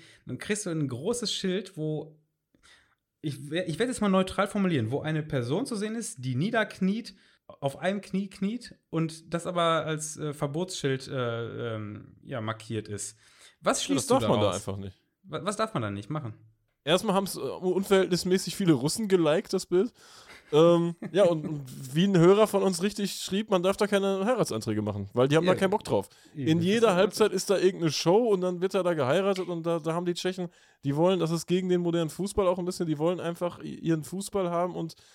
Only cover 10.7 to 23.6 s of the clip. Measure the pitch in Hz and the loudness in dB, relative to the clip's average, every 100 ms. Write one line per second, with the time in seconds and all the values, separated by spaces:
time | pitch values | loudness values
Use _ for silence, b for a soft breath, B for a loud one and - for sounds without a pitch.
10.7 | - 143 135 - 139 120 117 117 107 120 | -4 -2 -2 -4 -6 -4 -4 -6 -8 -6
11.7 | 110 107 104 - - - 131 107 110 - | -6 -8 -12 -16 -20 -12 -6 -6 -6 -6
12.7 | 110 107 101 - - b b b b 180 | -8 -6 -10 -10 -14 b b b b -2
13.7 | 269 - 277 - 254 110 123 104 90 104 | -2 0 -2 2 2 4 2 2 0 -4
14.7 | 101 95 - _ _ - 151 170 202 220 | -8 -10 -14 _ _ -12 -8 -6 -4 -4
15.7 | 151 107 101 - 151 120 104 - _ _ | -2 -4 -6 -6 -8 -8 -12 -20 _ _
16.7 | _ - 175 214 190 196 - 127 90 185 | _ 0 0 2 0 -2 -4 -6 -4 0
17.7 | 180 196 196 185 175 180 190 - - 190 | 0 2 4 4 0 2 0 0 -2 2
18.7 | 147 135 - 214 185 160 160 - 190 - | 2 2 -2 2 4 4 2 0 -4 0
19.7 | 180 233 - B B B B - 147 170 | 0 0 -4 B B B B 0 6 8
20.7 | 170 170 165 208 160 190 165 170 151 131 | 6 2 -2 -4 4 4 4 -2 -8 -10
21.7 | 131 135 143 196 190 165 202 214 196 196 | -14 -4 2 4 8 8 8 6 4 2
22.7 | 175 196 202 202 - - 190 220 190 | 0 -2 -2 -4 -4 -4 -4 0 2